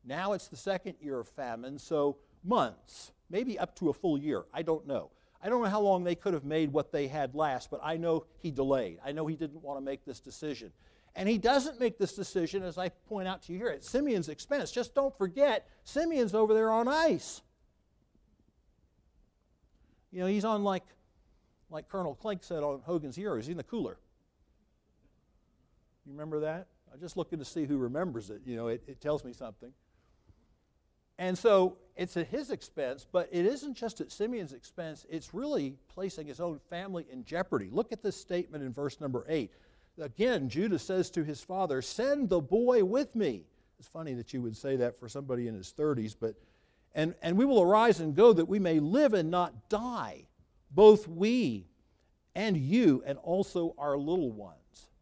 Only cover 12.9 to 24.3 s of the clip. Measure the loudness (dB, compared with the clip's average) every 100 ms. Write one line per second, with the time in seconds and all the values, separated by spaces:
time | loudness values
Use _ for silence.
12.9 | -8 _ -6 -6 -8 -8 -6 -4 -6 -4
13.9 | -2 0 0 -2 -10 -4 -4 -2 -4 -2
14.9 | 0 0 -2 -4 2 4 4 -4 _ -4
15.9 | 0 2 2 2 4 6 6 6 4 2
16.9 | 4 4 2 -2 -14 _ _ _ _ _
17.9 | _ _ _ _ _ _ _ _ _ _
18.9 | _ _ _ _ _ _ _ _ _ _
19.9 | _ _ -4 0 0 2 2 0 -2 -6
20.9 | _ _ _ _ _ _ _ _ -14 -8
21.9 | -4 -4 -4 -6 -6 -6 -2 -2 -4 -4
22.9 | -4 -4 -6 -4 -4 -4 -8 -6 -6 -6
23.9 | -8 _ _ _